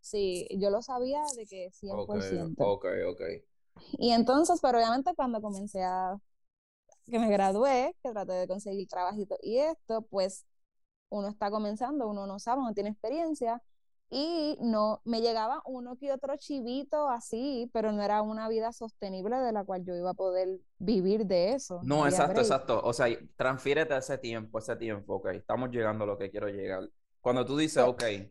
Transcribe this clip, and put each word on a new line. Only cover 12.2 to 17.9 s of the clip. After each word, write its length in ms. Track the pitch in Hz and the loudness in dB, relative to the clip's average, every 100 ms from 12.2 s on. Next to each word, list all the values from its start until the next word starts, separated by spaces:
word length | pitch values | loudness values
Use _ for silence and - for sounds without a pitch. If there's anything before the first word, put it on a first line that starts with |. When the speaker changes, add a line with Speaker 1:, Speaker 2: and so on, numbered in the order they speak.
| 196 | -6
Speaker 1:
no 120 | 196 | -6
sabe, 220 | 233 269 | -2 0
uno 120 | 247 | 0
tiene 180 | 214 202 | -2 -4
experiencia, 720 | 214 226 302 320 302 226 240 - _ _ _ _ | -4 -4 -2 -2 -2 -2 -4 -8 _ _ _ _
y 480 | 262 311 339 302 - | -4 -2 0 -2 0
no, 400 | 240 214 214 - 233 | 0 2 2 0 -2
me 160 | 226 | 0
llegaba 400 | 233 226 220 285 - | 2 2 0 -4 -6
uno 320 | 254 247 247 | -10 -10 -8
que 160 | 277 | -6
otro 240 | 269 269 285 | -4 -4 -6
chivito 720 | - 285 233 262 285 302 294 | -6 -6 -4 -4 -2 0 2
así, 600 | 233 - 226 277 247 240 | 0 -4 -4 -2 -2 -2
pero 180 | 226 214 | 0 0